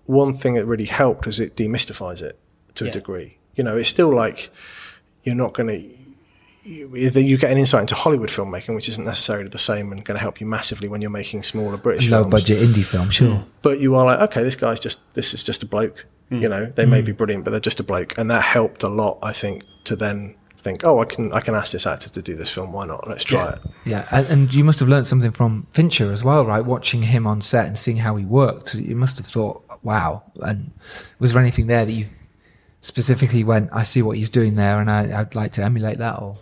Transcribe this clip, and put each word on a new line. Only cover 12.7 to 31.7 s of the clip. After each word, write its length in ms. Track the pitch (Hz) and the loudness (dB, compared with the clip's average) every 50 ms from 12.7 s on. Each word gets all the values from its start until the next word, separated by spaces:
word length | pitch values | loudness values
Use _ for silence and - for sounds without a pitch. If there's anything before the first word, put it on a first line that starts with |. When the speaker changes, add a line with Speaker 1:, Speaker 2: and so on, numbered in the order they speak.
| 113 104 95 | 4 4 2
Speaker 3:
film, 240 | - - 90 90 104 | 0 0 0 0 2
sure. 340 | - - 127 117 110 101 104 - _ _ | 4 4 6 4 4 2 -2 -6 _ _
Speaker 1:
But 160 | - 147 139 143 | 0 0 2 2
you 140 | 139 135 131 | 2 4 4
are 100 | 127 127 | 6 6
like, 140 | 127 127 - 208 208 | 6 4 4 2 2
"Okay, 120 | - 123 | 2 0
this 140 | 117 131 131 | -2 -2 -2
guy's 240 | - - 117 113 113 | -2 -2 -2 -2 -2
just, 180 | - 113 - - _ _ - | -6 -8 -10 -12 _ _ -6
this 180 | 123 120 - | -6 -4 -4
is 100 | - - | -4 -6
just 200 | - - 110 - | -6 -6 -6 -6
a 40 | - | -6
bloke." 400 | 101 - 104 113 - - - - _ _ _ _ - | -4 -2 -2 -2 -2 -4 -8 -20 _ _ _ _ -8
Speaker 2:
Mm. 120 | 127 120 | -4 -2
Speaker 1:
You 60 | 110 110 | 0 0
know, 180 | 98 98 107 123 - | 0 -2 -4 -4 0
they 100 | - 113 | 2 4
may 160 | - 127 123 | 6 6 6
Speaker 3:
Mm. 40 | 113 | 4
Speaker 1:
be 60 | 107 | 0
brilliant, 320 | 101 - 113 104 104 98 82 | -2 -2 -2 -2 -2 -2 -4
but 80 | 107 | -4
they're 80 | 107 107 | -4 -2
just 180 | - 117 - - | -2 -4 -4 -4
a 60 | - | -4
bloke. 340 | 101 95 90 90 - - 117 | -4 -4 -4 -4 -4 -6 -4
And 100 | 113 110 | -2 0
that 100 | 117 110 | 0 0
helped 400 | - - - 123 113 - - - | 0 2 2 2 0 0 -2 -4
a 60 | - 98 | -6 -4
lot, 300 | 104 107 107 101 - - | -2 0 -2 -2 -2 -4
I 100 | - 104 | -6 -8
think, 300 | - - - 101 92 - - - _ _ - | -8 -6 -6 -8 -8 -10 -14 -20 _ _ -8
to 100 | - 107 | -6 -6
then 400 | 98 107 104 104 101 101 95 - _ _ _ _ _ | -4 -4 -4 -4 -6 -10 -14 -16 _ _ _ _ _
think, 260 | - 101 92 - - | -8 -8 -6 0 2
"Oh, 160 | 165 147 117 | 4 4 4
I 40 | 113 | 2
can, 280 | - - - 113 104 | 0 -4 -6 -4 -2
I 60 | 80 107 | -2 -2
can 160 | - - 110 | -2 -2 -2
ask 160 | 104 101 - | -2 -2 -2
this 160 | - 87 - | -4 -2 -2
actor 220 | 90 - - - - | -4 -4 -6 -8 -10
to 100 | - - | -12 -10
do 140 | 85 - 85 | -10 -10 -10
this 160 | 78 82 - | -8 -8 -8
film. 220 | - 92 92 92 | -8 -8 -8 -8
Why 120 | 87 98 98 | -8 -8 -8
not? 220 | 82 76 - - - | -8 -10 -10 -10 -10
Let's 140 | - - | -10 -8
try 220 | - - - 95 90 | -4 -2 0 0 0
Speaker 3:
Yeah. 80 | 85 | -2
Speaker 1:
it." 60 | - - - - - - - | -6 -8 -10 -14 -14 -10 -6
Speaker 3:
Yeah, 240 | 120 110 101 - - | -6 -4 -4 -4 0
and, 160 | - 131 139 | 0 0 2
and 280 | 147 160 139 139 127 127 | 4 4 4 4 4 4
you 100 | 143 147 | 6 6
must 160 | 156 151 - | 6 6 6
have 80 | 131 123 | 4 4
learned 180 | 139 143 123 | 4 4 4
something 240 | - - 131 120 113 | 2 2 2 2 2
from 380 | 107 - 120 113 110 107 - - | 2 2 2 2 2 -2 -6 -2
Fincher 400 | - - 160 170 - - 110 101 | 0 2 2 4 2 2 0 0
as 120 | 101 101 117 | 0 0 2
well, 200 | 131 147 151 127 | 4 4 4 4
right? 200 | 110 104 110 117 | 4 2 0 0
Watching 380 | 123 123 - - - 139 117 | 0 -2 -2 -2 -2 0 0
him 260 | 113 110 127 120 113 107 | 2 2 2 2 2 2
on 120 | 107 104 | 0 -2
set 240 | 104 - - 120 107 | 0 0 0 0 0
and 120 | 78 104 - | 0 -4 -4
seeing 200 | - 127 113 113 | -2 -2 0 0
how 180 | 113 110 107 | 0 0 -2
he 80 | 104 98 | -2 0
worked, 500 | 92 113 139 139 117 - - - - - | 2 4 4 4 4 2 -4 -8 -8 -8
you 220 | 107 - - 113 | -6 -6 -4 -2
must 220 | 120 131 131 - - | 0 0 0 -2 -4
have 80 | 98 - | -10 -6
thought, 340 | - 117 107 101 - - _ - - - - | -4 -2 -2 -2 -4 -8 _ -20 -18 -10 -4
"Wow." 400 | 110 107 104 90 80 80 104 - _ - - | -2 0 0 0 -2 -4 -6 -10 _ -14 -8
And 300 | - - 104 101 - - - - - - - - - - _ - | -6 -4 -4 -4 -6 -10 -14 -18 -20 -20 -20 -20 -20 -18 _ 0
was 120 | 123 123 | 0 2
there 80 | 117 123 | 4 4
anything 280 | 123 123 - - 117 | 4 4 2 0 0
there 160 | 113 | 2